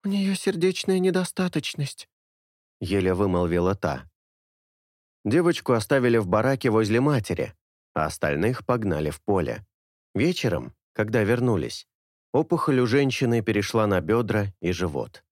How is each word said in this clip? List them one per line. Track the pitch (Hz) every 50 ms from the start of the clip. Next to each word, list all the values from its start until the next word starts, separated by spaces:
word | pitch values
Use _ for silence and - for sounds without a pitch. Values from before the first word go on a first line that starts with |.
| _
«У | 202
неё | 196 202 196 190 196
сердечная | 190 - 202 190 170 170 185 180 - - - 190 185
недостаточность», | 180 185 170 185 185 170 - - 185 180 - 156 - - - - 143 135 - - - _ _ _ _ _ _ _ _ _ _ _ _ _ _ _
еле | - 92 95 101 92 92 92
вымолвила | 90 101 98 90 87 90 85 82 87 87 92 101
та. | 101 - 82 71 65 - - _ _ _ _ _ _ _ _ _ _ _ _ _ _ _ _ _ _ _ _ _ _ _ 104
Девочку | 117 170 175 175 165 - - - 127
оставили | 113 107 - 151 135 123 123 117 117
в | 107
бараке | 90 95 107 107 131 135 127 - 127
возле | 107 110 110 101 110 117
матери, | 131 147 147 127 104 - 85 - 65 - - _ _ _ _ _ _ _ _
а | - 78
остальных | 78 80 - - 78 73 73 87 113 127 - 104
погнали | - 123 120 110 101 82 73 78 76
в | 76 -
поле. | _ - 101 95 80 65 57 - - _ _ _ _ _ _ _ _ _ _
Вечером, | 95 123 170 180 - - 123 87 71 62 64 - _ _ _ _
когда | - 107 107 110 120
вернулись, | 107 98 117 117 120 123 110 90 67 58 - - - _ _ _ _ _ _ _ _ _
опухоль | - 131 160 - 175 160 - - 139 127
у | 123 117
женщины | 113 143 143 135 123 - 135 117 117 117
перешла | 104 - 107 104 101 - - 117 110 104
на | 101 92
бедра | 76 78 110 117 120 98 95 107 104 101 - _
и | - 85
живот. | 90 85 90 85 73 65 57 - _ - _ _